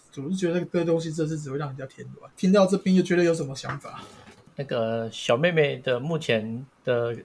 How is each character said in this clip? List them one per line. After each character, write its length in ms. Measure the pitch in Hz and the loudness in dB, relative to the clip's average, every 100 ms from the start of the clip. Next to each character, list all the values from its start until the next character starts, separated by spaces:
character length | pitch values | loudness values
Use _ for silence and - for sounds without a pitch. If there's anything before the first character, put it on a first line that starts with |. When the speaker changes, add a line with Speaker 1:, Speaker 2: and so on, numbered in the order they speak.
| _ - | _ -10
Speaker 1:
我 120 | 139 | -6
是 60 | 190 | -2
觉 160 | 175 | 0
得 80 | 175 156 | -2 -2
这 180 | 175 | -2
东 160 | 165 165 | 0 0
西 100 | 165 | -2
真 160 | 160 156 | -4 -4
是 120 | 156 | -4
只 120 | 143 | -6
会 80 | 139 | -6
让 120 | 147 | -6
人 80 | 135 | -8
家 80 | 131 | -14
添 200 | - 127 - | -14 -18 -18
乱。 100 | - - | -20 -2
听 160 | 185 | 4
到 140 | 202 190 | 6 6
这 120 | 196 | 4
边 160 | 190 | 4
又 80 | 185 | 4
觉 140 | 170 175 | 4 4
得 80 | |
有 100 | 170 | 4
什 120 | 165 139 | 2 -4
么 100 | 131 | -8
想 240 | 127 139 | -8 -10
法？ 220 | 135 - - - - - _ - | -12 -16 -18 -20 -20 -20 _ -12
Speaker 2:
那 80 | 139 | -4
个 440 | 120 113 113 113 | -2 0 -2 -4
小 240 | - - 120 | -4 2 2
妹 120 | 175 | 4
妹 280 | 165 143 131 | 4 2 0
的 200 | 131 123 | -2 -2
目 220 | 147 160 | -2 -2
前 460 | - 113 107 117 135 _ | 0 0 0 -8 -12 _
的 320 | - 120 117 113 | -2 0 0 -6